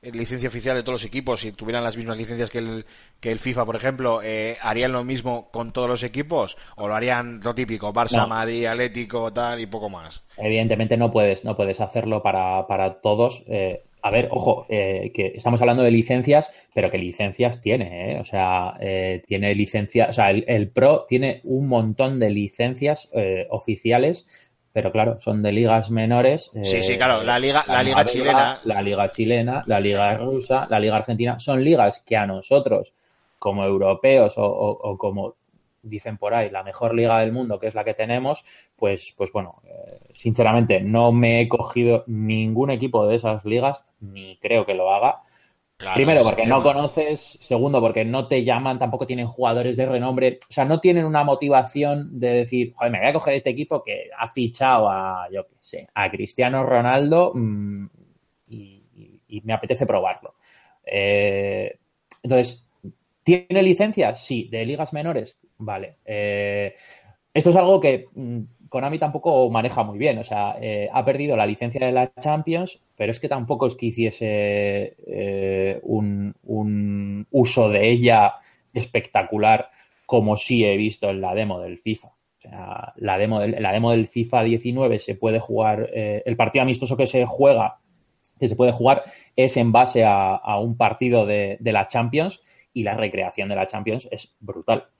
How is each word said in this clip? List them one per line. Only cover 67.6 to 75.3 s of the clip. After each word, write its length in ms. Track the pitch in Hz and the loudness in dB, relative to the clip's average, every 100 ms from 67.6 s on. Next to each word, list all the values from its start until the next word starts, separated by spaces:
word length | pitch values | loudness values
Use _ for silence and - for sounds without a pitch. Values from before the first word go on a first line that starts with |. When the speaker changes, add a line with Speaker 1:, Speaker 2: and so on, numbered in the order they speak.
| 180 190 | 6 6
Speaker 2:
que, 280 | 156 127 - | 4 0 -4
mm, 260 | - 127 120 107 _ _ | -12 -8 -8 -10 _ _
Konami 300 | 131 135 156 | -6 -4 -2
tampoco 500 | 156 147 170 143 127 | -4 -2 2 4 4
maneja 320 | 117 120 - | 2 -2 -2
muy 140 | 107 104 | -4 0
bien, 220 | 143 120 | -2 -2
o 40 | |
sea, 320 | - 107 101 - | -4 -4 -4 -4
eh, 260 | 113 104 104 | -6 -6 -2
ha 100 | - | -2
perdido 320 | 110 135 147 120 | 0 -2 0 0
la 120 | 104 | 0
licencia 360 | 110 120 117 127 | -2 -6 -2 0
de 40 | |
la 200 | 127 131 - | 0 0 -2
Champions, 580 | 156 151 156 165 180 - _ _ | -2 -2 -2 -4 -4 -12 _ _
pero 160 | 107 | -4
es 80 | 117 | -4
que 80 | 151 | -4
tampoco 380 | 139 117 135 127 | -4 -2 0 -2
es 100 | 123 | -2
que 120 | 117 | -6
hiciese, 1080 | 117 113 110 110 107 104 101 101 101 101 _ - | -2 -2 -2 -4 0 0 0 0 -2 -6 _ -12
eh, 720 | 101 101 | -8 -6